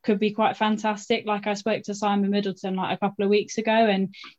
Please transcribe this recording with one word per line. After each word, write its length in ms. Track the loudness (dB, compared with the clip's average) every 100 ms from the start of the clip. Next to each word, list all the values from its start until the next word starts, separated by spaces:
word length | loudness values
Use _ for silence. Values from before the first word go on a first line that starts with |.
could 160 | -2 2
be 120 | 0
quite 240 | 2 0 2
fantastic. 680 | 0 0 -2 -4 -2 -2 0
Like, 220 | -4 -2
I 60 |
spoke 300 | -4 -2 -4
to 100 | -4
Simon 360 | -4 0 2 2
Middleton, 460 | 0 -2 -4 -6 -4
like, 200 | -4 -2
a 40 |
couple 260 | -2 0 2
of 40 |
weeks 280 | 2 0 -4
ago, 140 | 0
and 420 | 4 4 4 0 -6 -20